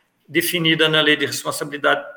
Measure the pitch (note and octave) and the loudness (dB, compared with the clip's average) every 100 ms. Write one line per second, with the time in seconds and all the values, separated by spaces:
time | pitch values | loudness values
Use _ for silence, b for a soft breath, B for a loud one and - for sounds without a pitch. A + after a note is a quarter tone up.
0 | B _ _ D3+ - F3+ D#3+ D#3+ D#3 D#3 | B _ _ -2 0 0 2 2 2 4
1 | D3+ C#3+ C3 - D#3 - D3+ C#3+ D3 C#3 | 2 2 0 -4 -6 -6 -8 -2 0 0
2 | - | -4